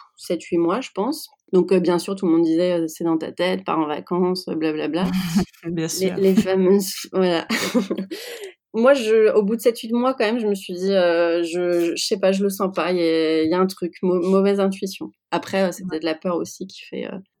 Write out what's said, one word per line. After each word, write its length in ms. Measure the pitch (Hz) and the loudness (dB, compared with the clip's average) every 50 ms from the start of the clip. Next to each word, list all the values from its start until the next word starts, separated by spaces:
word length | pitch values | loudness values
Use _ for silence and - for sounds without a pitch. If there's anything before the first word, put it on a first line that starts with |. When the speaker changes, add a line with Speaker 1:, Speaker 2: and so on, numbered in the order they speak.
| - _ _ | -20 _ _
Speaker 1:
sept, 260 | - - - - 113 - | -14 -8 -6 -6 -6 -4
huit 160 | - 190 170 | -2 0 0
mois, 240 | 170 170 185 233 262 | 2 2 0 -2 -4
je 80 | - - | -6 -6
pense. 360 | - 196 247 320 320 - - _ _ _ _ - | -4 -4 -4 -4 -6 -8 -14 _ _ _ _ 2
Donc, 180 | 185 175 185 196 | 2 4 4 4
euh, 80 | 185 | 2
bien 180 | 180 160 180 170 | 4 4 2 0
sûr, 160 | 165 - 196 | 0 -2 -4
tout 120 | 190 196 | -2 0
le 60 | 175 160 | 2 4
monde 120 | 165 170 | 4 4
disait, 300 | 160 160 165 180 180 180 | 4 2 2 2 2 2
euh, « 120 | 170 165 160 | 0 -2 -2
C'est 160 | - - 175 | -4 -4 -2
dans 120 | 170 160 | 0 0
ta 160 | 160 156 - - | 0 -2 -4 -4
tête, 320 | - 175 185 185 185 190 | -2 -2 0 0 -2 -2
pars 140 | - 160 160 | -2 -2 0
en 80 | 160 | 0
vacances, 600 | 147 151 143 185 - 185 175 185 180 185 185 - | -2 -2 -6 -4 -2 0 2 2 2 0 -2 -4
blablabla. » 600 | - - 160 156 160 151 156 147 151 151 170 185 180 185 | -6 -6 -2 -2 -2 -2 -2 -2 -2 -2 -2 0 0 0
Speaker 2:
<laughs> 580 | 190 185 175 165 202 175 - - - - 165 | -2 -2 0 0 0 0 0 -4 -10 -10 -6
Bien 140 | 175 165 160 | -4 -4 -4
Speaker 1:
Les, 40 | 160 | -4
Speaker 2:
sûr. 260 | - 180 185 190 180 | -2 -2 -2 -2 0
Speaker 1:
les 180 | 196 196 190 190 | 2 2 4 4
fameuses, 580 | 196 - 185 190 190 185 180 196 202 196 190 - - - | 4 4 4 2 2 4 4 4 4 2 -2 -6 -10 -10
<laughs> 80 | - - | -4 0
voilà. 340 | 185 185 180 175 160 - - | 0 2 2 2 0 -2 -2
<laughs> 640 | 226 - - - - 247 196 - - - 190 - - - - - 480 480 415 381 - _ _ _ - | -4 -4 -2 -2 0 -2 -2 -2 -4 -6 -6 -8 -10 -12 -12 -14 -14 -14 -14 -16 -18 _ _ _ -2
moi, 200 | 220 233 262 285 | 2 4 4 4
je, 380 | 277 226 214 220 226 220 214 - | 4 4 2 4 4 4 4 4
au 80 | - 208 | 2 -2
bout 140 | 196 226 | -2 -4
de 40 | 226 | 0
sept, 180 | - 247 233 - | 0 0 0 0
huit 120 | - 220 226 | -2 -4 -2
mois, 220 | 240 240 254 262 | 0 0 0 0
quand 100 | 262 240 | 0 0
même, 140 | 208 226 247 | 0 0 0
je 80 | 220 | -2
me 80 | 208 202 | -2 -2
suis 180 | 190 190 - 180 | -4 -6 -8 -8
dit, 200 | 175 185 190 196 | -4 -2 0 2
euh, 500 | 190 175 175 170 170 175 170 170 175 170 | 4 4 4 4 4 2 2 2 0 -2
je, 480 | 165 165 180 175 175 175 175 170 170 | -2 -2 -2 0 0 0 2 0 0
je, 60 | 160 | -2
je 80 | - - | -4 -4
sais 140 | - - 190 | -6 -4 0
pas, 140 | 196 190 196 | 2 2 2
je 100 | 196 202 | 2 0
le 60 | 202 | -2
sens 260 | 196 196 208 190 190 | -2 -2 -4 -4 -2
pas, 180 | - 160 170 185 | -2 -2 -2 0
il 60 | 180 | 0
y 40 | 170 | 2
a, 400 | 165 160 160 160 156 160 160 160 | 2 2 2 2 2 2 2 2
il 80 | 160 | 2
y 40 | 175 | 2
a 60 | 180 | 2
un 60 | 190 | 2
truc, 300 | 190 185 - - 170 - - - | 0 0 -4 -8 -8 -6 -4 -2
mau-, 180 | 185 180 185 | 0 0 0
mauvaise 400 | 170 185 190 196 196 202 202 196 | 2 2 2 4 4 4 2 2
intuition. 500 | 196 196 190 196 - 190 190 - - - - _ _ _ | 0 0 -2 -4 -6 -8 -8 -10 -12 -14 -14 _ _ _
Après, 320 | - 175 175 - - 190 190 | -6 -6 -4 -4 -2 0 0
euh, 100 | 180 175 | 0 -2
c'est 100 | - 190 | -4 -6
Speaker 2:
Ouais. 60 | 185 | -8
Speaker 1:
peut-être 140 | 160 156 160 | -6 -4 -2
la 100 | 165 156 | -2 -4
peur 220 | - - 190 175 | -2 -4 -4 -4
aussi 300 | 160 - - - - 190 | -4 -4 -6 -10 -12 -14
qui 160 | 190 - - - | -14 -14 -16 -18
fait, 240 | - - - 57 | -12 -10 -8 -8
euh, 120 | - - - 190 _ _ _ | -8 -10 -12 -14 _ _ _